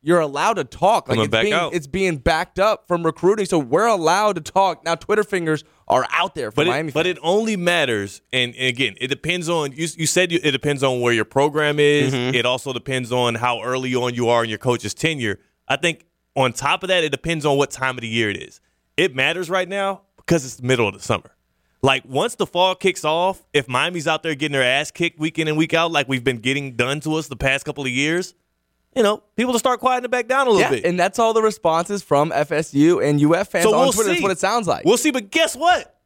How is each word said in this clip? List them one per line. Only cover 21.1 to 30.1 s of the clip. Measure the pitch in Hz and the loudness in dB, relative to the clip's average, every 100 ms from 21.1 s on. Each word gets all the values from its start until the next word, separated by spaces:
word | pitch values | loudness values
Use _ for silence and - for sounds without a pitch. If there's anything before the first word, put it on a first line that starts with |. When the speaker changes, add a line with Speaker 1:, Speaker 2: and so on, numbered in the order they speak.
| 101 - _ _ _ _ _ | -4 -4 _ _ _ _ _
Speaker 2:
Like, | 139 135 127 | 0 0 -2
once | 131 226 - | -2 -2 -4
the | 190 | -4
fall | 175 185 185 | 0 0 2
kicks | 190 175 | -2 -2
off, | 156 165 180 185 _ | -2 0 -2 -4 _
if | 147 135 | -4 -2
Miami's | 127 156 180 151 | -2 -2 -2 -2
out | 156 | -2
there | 165 143 | -4 -4
getting | 151 | -2
their | 139 | 0
ass | 123 135 151 | 2 0 -2
kicked | - 170 147 | -4 -6 -4
week | 156 156 | -6 -4
in | 156 | -2
and | 151 | 0
week | 160 | 0
out, | 165 165 | 0 0
like | 160 131 | -2 -2
we've | 135 | -2
been | 123 123 | -2 -2
getting | 117 139 139 120 | -4 -4 -6 -4
done | 123 147 | -2 -2
to | 156 156 | -2 -4
us | 156 | -4
the | 127 | -4
past | 135 135 - | -2 -2 -4
couple | 143 | -8
of | 135 | -4
years, | 123 147 170 185 _ _ _ _ _ _ 269 | -2 0 -2 -6 _ _ _ _ _ _ 0
you | |
know, | 208 208 _ - | 0 0 _ -4
people | 247 | 0
will | 240 | 0
start | 262 247 | 0 0
quieting | 254 254 | 0 0
it | 240 | -2